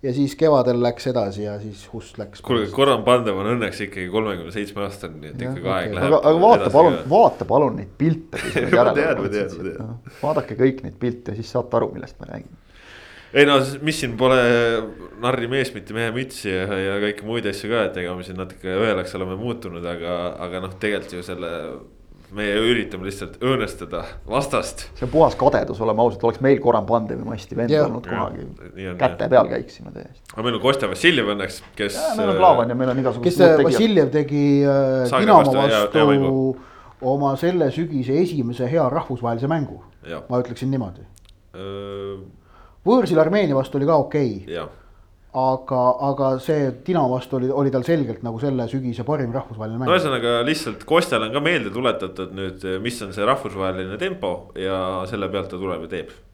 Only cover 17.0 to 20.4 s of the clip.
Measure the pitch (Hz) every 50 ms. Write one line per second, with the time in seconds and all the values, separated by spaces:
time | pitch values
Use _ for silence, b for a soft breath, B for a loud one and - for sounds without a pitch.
17 | 104 104 104 104 104 107 117 117 107 101 98 - - 104 117 120 107 92 82 90
18 | 90 87 90 90 90 92 92 92 92 92 - - - 92 92 95 110 113 104 92
19 | 87 - - 95 92 92 92 98 113 123 117 120 - 95 87 85 85 87 87 85
20 | 82 87 90 87 87 87 - -